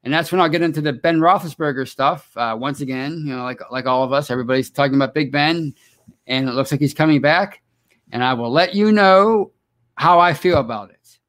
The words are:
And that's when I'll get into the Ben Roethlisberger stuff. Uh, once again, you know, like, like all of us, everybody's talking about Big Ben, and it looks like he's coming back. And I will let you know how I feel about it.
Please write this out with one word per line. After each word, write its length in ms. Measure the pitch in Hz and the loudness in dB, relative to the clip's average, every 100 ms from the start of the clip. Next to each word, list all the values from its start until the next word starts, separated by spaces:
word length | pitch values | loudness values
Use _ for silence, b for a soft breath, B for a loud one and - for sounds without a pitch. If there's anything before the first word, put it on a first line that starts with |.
And 100 | 120 | -2
that's 160 | 156 160 | -2 0
when 120 | 180 | 0
I'll 80 | 170 | 2
get 120 | 165 | 2
into 200 | 170 156 | 0 -2
the 100 | 151 | -4
Ben 280 | 123 170 165 | -2 0 2
Roethlisberger 680 | 160 196 170 - 156 135 127 | 4 2 -2 -6 -6 -4 -8
stuff. 420 | - 139 170 _ - | -2 -2 -2 _ -6
Uh, 200 | 117 113 | -6 -4
once 220 | 135 139 | -6 -6
again, 420 | 135 131 139 165 147 | -8 -8 -8 -8 -8
you 80 | |
know, 100 | 127 | -8
like, 180 | 123 123 - | -8 -10 -10
like 140 | 123 127 | -6 -2
all 180 | 127 | 0
of 80 | 131 | 0
us, 180 | 139 147 | -2 -2
everybody's 400 | 127 120 131 127 | -6 -2 -2 -2
talking 260 | - 139 135 | -2 0 2
about 180 | 135 | 0
Big 180 | 156 143 | -2 -4
Ben, 420 | 143 147 170 156 - b b b _ - | 0 0 -2 -6 -10 b b b _ -8
and 220 | 131 131 | -4 -2
it 20 | |
looks 200 | 123 135 | -2 -2
like 100 | 143 | -2
he's 120 | 143 | -2
coming 280 | - 156 147 | 0 2 2
back. 400 | 143 165 202 - _ _ _ _ _ | 2 0 -2 -10 _ _ _ _ _
And 100 | 117 | -4
I 120 | 127 | -2
will 180 | 123 117 | -2 -2
let 240 | 143 180 196 | 0 0 2
you 160 | 214 | 2
know 600 | 214 196 190 208 220 - _ _ _ _ - | 4 6 6 6 2 -2 _ _ _ _ -2
how 240 | 156 175 | 4 6
I 140 | 175 | 4
feel 240 | 151 180 160 | 2 0 0
about 340 | 120 110 95 | -2 -8 -12
it. 260 | _ _ _ | _ _ _